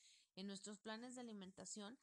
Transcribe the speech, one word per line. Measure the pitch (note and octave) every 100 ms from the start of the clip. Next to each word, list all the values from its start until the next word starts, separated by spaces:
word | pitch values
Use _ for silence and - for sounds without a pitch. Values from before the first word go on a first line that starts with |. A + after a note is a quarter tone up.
| - - - -
en | G3+
nuestros | G3 G3+ G#3
planes | A3 A3 B3
de | B3
alimentación, | A#3+ G#3 F#3 F#3 F#3 A3 G3+ C4+